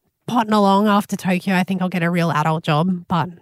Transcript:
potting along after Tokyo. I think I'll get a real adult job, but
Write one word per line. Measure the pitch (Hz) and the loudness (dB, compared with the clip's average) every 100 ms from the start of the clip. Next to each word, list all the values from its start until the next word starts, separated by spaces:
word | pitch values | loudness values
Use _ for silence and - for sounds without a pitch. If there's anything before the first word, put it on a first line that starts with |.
| _ _ - | _ _ -4
potting | 247 214 | -2 2
along | 214 196 196 214 | 2 4 4 4
after | 202 - 190 | 2 0 -4
Tokyo. | 180 180 196 185 | -2 -2 0 0
I | |
think | 185 190 | 0 -2
I'll | 185 | -4
get | 180 | -2
a | 165 | -2
real | 175 170 | 0 0
adult | 151 160 160 | 0 0 -2
job, | 165 151 180 180 175 | 0 0 0 -2 -2
but | 170 180 170 | -2 -2 -8